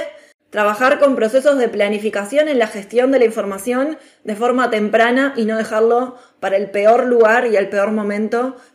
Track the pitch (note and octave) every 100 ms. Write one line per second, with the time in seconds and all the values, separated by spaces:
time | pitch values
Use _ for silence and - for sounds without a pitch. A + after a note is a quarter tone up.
0 | D#4+ - - _ _ G3+ G#3 G#3+ C4 C#4+
1 | C#4 B3 A3 C4 C#4+ C#4 A#3+ G#3 G3+ G#3+
2 | G#3+ G3+ G3+ C#4 D4+ C4 A3 G#3+ F#3+ A#3
3 | B3+ C4+ A3+ A3+ G3+ G3 B3 B3 C#4+ D#4
4 | - _ - G3+ A#3+ B3+ A#3+ A3 G#3 A3
5 | A#3 B3+ C#4 B3+ G#3+ A3 A3 A3 A3+ A#3+
6 | B3+ - - _ F#3+ G3 G3 G3+ G#3 A#3+
7 | B3 A#3+ G#3+ A#3 B3 G3+ G3 G3+ G3+ G#3+
8 | G3+ G#3 G#3+ A#3 C4 C4 -